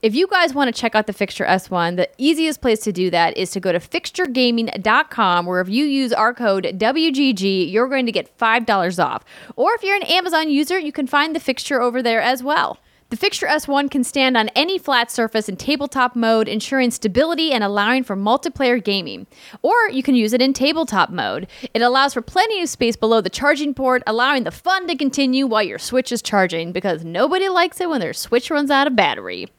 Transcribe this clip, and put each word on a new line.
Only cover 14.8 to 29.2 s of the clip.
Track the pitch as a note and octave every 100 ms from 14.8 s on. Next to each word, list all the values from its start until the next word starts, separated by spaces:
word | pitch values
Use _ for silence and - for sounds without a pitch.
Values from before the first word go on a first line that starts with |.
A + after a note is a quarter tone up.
| - C4 A#3
surface | - A3+ A3 G#3
in | F#3
tabletop | - C#4+ C#4+ C4+ B3 A#3+
mode, | A3+ A3+ A3
ensuring | G#3+ - C4+ B3
stability | - A3 F#3+ D#4+ E4+ D#4+
and | B3+
allowing | G3+ G#3 G#3 B3+
for | B3 G3
multiplayer | G3+ B3+ E4+ - C4 A#3+
gaming. | G3 G3 D#3+ F#2+ G2 - - -
Or | D4 A4+ A4
you | C4
can | C4 B3+
use | G#3+
it | A#3+
in | C4
tabletop | C4 C4+ D#4+ D#4+ G3+ E3
mode. | F3 G#2+ G#2 F#3 - B3+ -
It |
allows | A#3+ C4 C#4 C4
for |
plenty | A3+ F#4 A4 G#4
of | E4+
space | - A#3+ A#3
below | A3 A3+
the | B3
charging | - C#4 C#4+ D4 C4+
port, | C4 B3+ B3
allowing | A3 B3+ C#4+ G3+
the |
fun | - - F#4+ F4
to | E4
continue | C#4 B3+ C4+ C4 C#4
while | G#3+
your | G3+ G2+
Switch | - B3+ B3+
is | A#3+
charging, | - G#3 F#3 E3 E3+
because | F#3 F#3+ E3 E3
nobody | F3 C4 F#4 F#4+
likes | F4+ F4 -
it | F4+
when | D4
their | E3
Switch | - - A#3+ -
runs | D4 C#4+
out | C#4 C#4+
of | B3
battery. | E3+ A#2